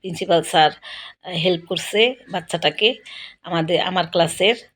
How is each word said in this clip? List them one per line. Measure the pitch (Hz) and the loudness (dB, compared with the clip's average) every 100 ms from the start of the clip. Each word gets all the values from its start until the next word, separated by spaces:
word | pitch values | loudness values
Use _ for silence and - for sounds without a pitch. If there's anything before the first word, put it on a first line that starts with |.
প্রিন্সিপাল | 190 165 160 170 | -8 -6 2 2
স্যার, | 160 170 156 | 2 4 4
আহ, | - - - - - - | 2 -16 -16 -16 -18 -8
হেল্প | 175 175 175 170 | -2 0 0 -2
করছে | 180 - 208 233 262 - | -8 -4 2 2 0 -8
বাচ্চাটাকে | 180 170 175 185 - 214 262 - - - _ | -10 -6 -2 -2 2 0 0 -12 -20 -20 _
আমাদের, | - 170 160 175 | -6 -2 0 0
আমার | - 185 170 | 0 -2 -2
ক্লাসের | 180 165 - 190 233 - | 0 0 2 2 2 -4